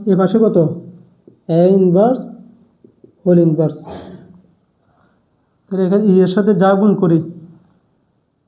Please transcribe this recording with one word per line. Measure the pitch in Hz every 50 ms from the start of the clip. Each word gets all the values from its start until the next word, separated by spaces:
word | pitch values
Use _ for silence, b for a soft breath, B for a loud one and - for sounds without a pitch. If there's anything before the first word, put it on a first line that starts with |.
| - 208
এ | 190 180
পাশে | 190 180 196 220 220
কত, | 208 - 180 160 143 - - - - - - - _ _ _ _ _ _ _ _ - 160 165
এ | 180 185 190 196
ইনভার্স | 185 180 175 185 208 240 262 - - - - - - - _ _ _ _ _ _ _ _ _ _ - - _ _ -
হোল | 180 180 175 170
ইনভার্স, | 165 151 151 160 147 147 - - B B B B B B B B B - - _ _ _ _ _ _ _ _ _ _ _ _ _ _ _ _ _ _ _ _ _ _ _ _ _
তাহলে | _ 196 185 190
এখানে | 180 196 202 214 208
ই | 185 185 185
এর | 180 -
সাথে | 214 202 214 208 170
যা | 190 190 196 196
গুণ | 208 214 190 -
করি | 190 170 165 160 160 - - - - - - - _ _ _ _ _ _ _ _ _ _ _ _ _ _ _ _ _